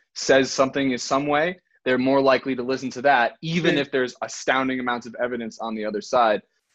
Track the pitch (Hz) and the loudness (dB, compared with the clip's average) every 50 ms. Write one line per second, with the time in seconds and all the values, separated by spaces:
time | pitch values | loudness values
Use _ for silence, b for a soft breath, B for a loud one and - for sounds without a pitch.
0 | _ _ _ - - - 135 135 135 127 - - 135 131 - 143 139 135 127 117 | _ _ _ -8 2 4 4 4 4 2 2 0 0 0 0 -2 -2 -2 -2 -4
1 | - - 139 135 147 147 147 147 156 175 180 - _ _ _ _ _ 131 127 127 | -4 -2 -2 -2 0 0 0 0 0 -2 -4 -8 _ _ _ _ _ 0 0 2
2 | 127 135 135 139 135 131 131 120 - 139 131 120 120 123 131 127 135 127 - 127 | 2 4 4 4 4 4 4 2 2 -2 -4 -4 -2 -4 -4 -4 -4 -8 -8 0
3 | 120 143 139 123 117 113 - _ - 160 165 175 156 165 151 143 139 139 - 131 | 2 4 4 4 2 0 -2 _ -8 -4 -2 0 2 2 2 2 -2 -2 -2 -2
4 | 127 120 - _ 113 117 - - - - 131 131 131 131 131 127 123 123 120 120 | -2 -2 -4 _ -10 -10 -10 -6 -2 0 0 0 0 0 -2 -4 -4 -4 -4 -4
5 | - 120 113 - 123 123 123 117 117 110 - - 110 113 110 110 107 107 107 104 | -6 -12 -6 -6 -4 -4 -4 -6 -8 -10 -10 -8 -8 -6 -6 -4 -6 -4 -6 -6
6 | - - - 123 117 110 107 98 - _ _ _ _ _ | -6 0 2 2 4 4 2 0 -4 _ _ _ _ _